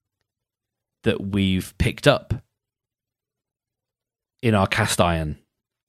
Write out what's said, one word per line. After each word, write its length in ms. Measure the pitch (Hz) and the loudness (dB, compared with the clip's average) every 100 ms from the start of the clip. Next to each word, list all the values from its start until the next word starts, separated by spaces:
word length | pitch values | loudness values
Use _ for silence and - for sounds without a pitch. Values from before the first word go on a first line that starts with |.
| _ _ _ _ _ _ _ _ _ _ | _ _ _ _ _ _ _ _ _ _
that 180 | 113 - | -4 -4
we've 520 | 98 98 95 92 - - | -4 0 0 0 -4 -4
picked 280 | - 73 - | -4 2 2
up 280 | 131 - - - _ _ _ _ _ _ _ _ _ _ _ _ _ _ _ _ _ _ _ | 2 -2 -10 -10 _ _ _ _ _ _ _ _ _ _ _ _ _ _ _ _ _ _ _
in 120 | 120 | 0
our 140 | 107 95 | 2 2
cast 320 | - 104 - | 0 -2 2
iron, 380 | 87 82 78 69 _ _ _ _ | 2 0 -4 -8 _ _ _ _